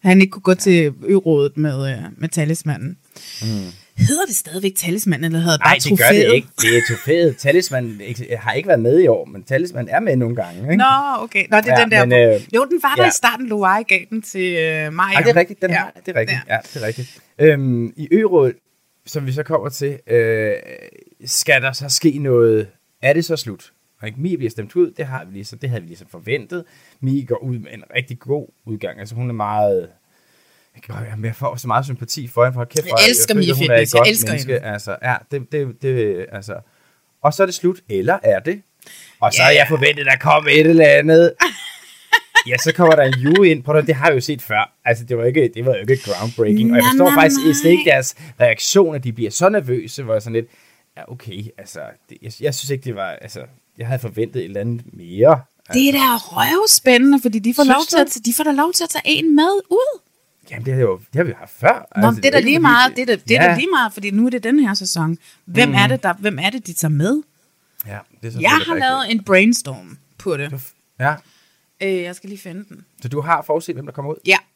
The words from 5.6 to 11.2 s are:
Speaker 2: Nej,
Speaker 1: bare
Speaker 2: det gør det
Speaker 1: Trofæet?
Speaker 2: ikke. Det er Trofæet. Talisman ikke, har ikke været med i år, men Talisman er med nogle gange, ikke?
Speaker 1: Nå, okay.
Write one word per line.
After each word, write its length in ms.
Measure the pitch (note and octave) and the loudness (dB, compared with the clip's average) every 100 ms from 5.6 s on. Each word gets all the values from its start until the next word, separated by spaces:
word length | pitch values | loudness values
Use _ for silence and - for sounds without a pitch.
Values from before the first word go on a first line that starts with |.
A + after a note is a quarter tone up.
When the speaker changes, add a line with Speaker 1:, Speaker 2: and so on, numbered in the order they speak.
| D3+ | 2
Speaker 2:
Nej, 80 | |
Speaker 1:
bare 60 | C#3 C#3 | 0 0
Speaker 2:
det 100 | F#3+ | 2
gør 100 | A#2 | 4
det 120 | - | 4
Speaker 1:
Trofæet? 120 | - B2 | 4 2
Speaker 2:
ikke. 120 | C#3 - | 0 -4
Det 160 | A2 A#2+ | 2 2
er 40 | A#2 | 0
Trofæet. 480 | A#2 - E3 E3+ B2 | -6 -2 2 2 0
Talisman 640 | C#3 F3+ F3+ C3 A#2+ G#2 | 2 2 0 -6 -6 -10
ikke, 360 | G#2 A#2+ A#2+ A#2 | -12 -12 -8 -6
har 160 | A#2 | -4
ikke 140 | A2+ F#3+ | -4 2
været 120 | D3 | 2
med 200 | A2+ D#3 | 4 4
i 80 | E3+ | 4
år, 180 | G#2 D2+ | 2 -2
men 180 | F2+ | -16
Talisman 440 | - C3+ F3 D3 A2+ | -4 -4 -4 -8 -4
er 100 | C#3 | -2
med 160 | A3 C3 | 0 0
nogle 200 | A#2 A#2+ | -2 -4
gange, 260 | F2+ F2 | -8 -10
ikke? 140 | C3 F#3 | -2 0
Speaker 1:
Nå, 80 | C4 C4+ C#4+ | 2 2 0
okay. 260 | C4+ | -6